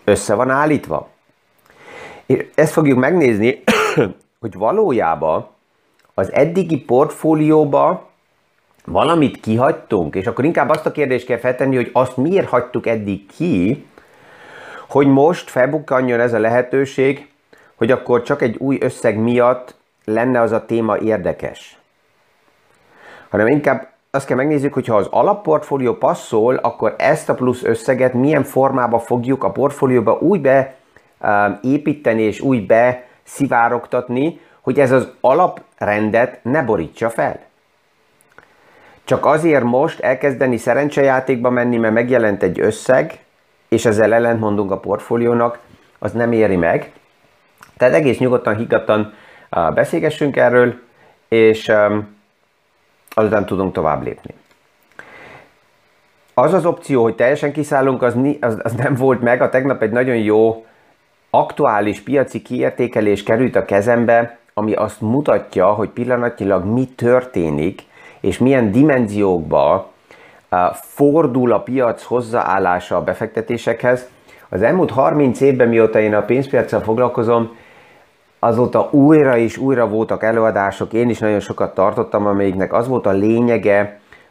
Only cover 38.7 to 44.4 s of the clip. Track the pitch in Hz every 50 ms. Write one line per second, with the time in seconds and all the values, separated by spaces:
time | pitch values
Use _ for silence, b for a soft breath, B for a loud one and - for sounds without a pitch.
38.7 | b b b b b b b - 127 120 - 120 147 156 160 165 147 135 120 120
39.7 | 123 131 151 165 - - - 123 131 131 - 143 127 120 139 127 120 113 - 127
40.7 | 117 135 147 147 - 147 139 135 131 131 131 - 135 117 120 127 123 123 120 123
41.7 | 120 117 113 110 107 113 123 123 127 120 113 107 101 95 101 90 87 - - 107
42.7 | 107 - - - 127 143 - - - - _ _ _ _ _ _ _ _ _ -
43.7 | 110 110 - 120 104 107 110 104 113 117 120 117 117 110